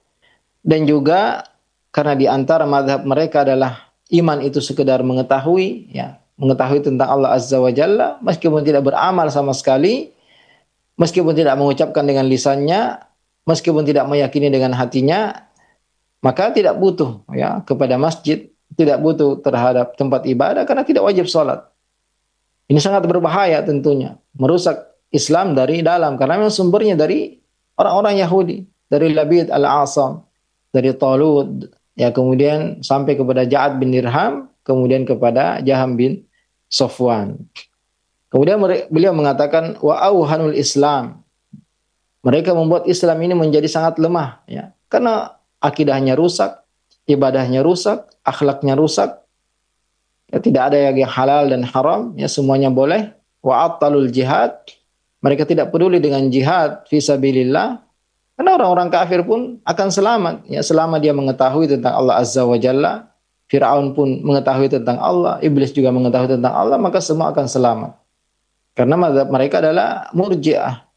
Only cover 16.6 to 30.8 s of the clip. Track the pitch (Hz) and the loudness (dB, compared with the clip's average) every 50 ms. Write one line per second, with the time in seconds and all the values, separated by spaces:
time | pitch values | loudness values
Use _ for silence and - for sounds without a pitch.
16.6 | 196 151 98 - 190 190 175 - 147 123 113 101 - - 139 127 135 - - 196 | 0 0 0 2 0 0 0 0 -4 -4 -4 -12 -14 -10 -6 -4 -4 -4 -4 -6
17.6 | - - 135 135 139 123 127 127 151 160 160 - - 147 156 156 - - _ _ | -4 -4 -2 -2 0 0 0 0 0 -2 -2 -4 -4 -4 -4 -4 -6 -16 _ _
18.6 | _ _ - - 160 143 139 135 151 160 156 143 147 139 139 - - 143 131 117 | _ _ -2 0 2 2 2 2 2 0 2 2 2 0 0 0 -2 -2 0 2
19.6 | 120 127 123 123 120 - - - 139 131 135 127 - 135 127 120 143 180 - - | 0 2 2 2 0 -2 -4 -4 -2 -2 -2 -2 0 -2 0 0 0 0 0 -2
20.6 | - - 277 269 311 - 277 - 196 202 196 180 175 180 - 160 147 131 131 - | -2 -2 -2 -2 0 0 0 2 2 2 2 0 0 0 0 0 0 0 -2 -6
21.6 | - _ _ _ _ _ _ _ _ _ _ _ _ _ _ _ _ _ _ _ | -8 _ _ _ _ _ _ _ _ _ _ _ _ _ _ _ _ _ _ _
22.6 | _ - 143 151 147 196 202 190 170 170 175 180 170 151 170 196 196 175 156 151 | _ 0 0 2 2 2 0 0 0 2 0 0 0 0 0 0 0 2 0 0
23.6 | 147 160 147 139 131 151 143 135 127 135 - _ _ _ _ 135 131 135 175 175 | 0 -2 -4 -2 0 0 0 0 -4 -8 -12 _ _ _ _ -2 0 0 2 2
24.6 | 180 175 147 - - - _ _ _ - - 143 - - 156 175 196 185 143 131 | 0 -2 -2 -4 -10 -20 _ _ _ -4 -4 -4 0 0 0 0 0 0 0 0
25.6 | 127 147 160 170 165 165 175 175 160 143 135 127 135 135 170 202 214 214 214 196 | 0 0 0 0 0 0 0 2 0 -2 -2 -2 -2 -2 0 0 0 -2 0 0
26.6 | 185 175 190 214 220 208 180 151 151 165 202 302 - - - _ _ _ _ _ | 0 2 2 2 2 2 2 2 0 0 0 -2 -4 -6 -12 _ _ _ _ _
27.6 | _ _ - - - - 175 196 208 208 202 196 185 165 185 190 175 175 - - | _ _ -4 -2 0 0 2 0 0 0 0 0 0 0 2 0 0 0 -4 -10
28.6 | 185 _ _ _ _ - 143 147 160 160 151 156 147 147 175 175 170 - - 143 | -12 _ _ _ _ -2 0 0 2 2 2 0 0 2 2 2 2 0 0 0
29.6 | 143 139 139 147 139 139 - 147 135 131 151 165 _ _ _ _ _ _ _ _ | 0 2 2 0 0 0 0 -2 -2 -2 -4 -10 _ _ _ _ _ _ _ _
30.6 | _ _ - 131 | _ _ -2 0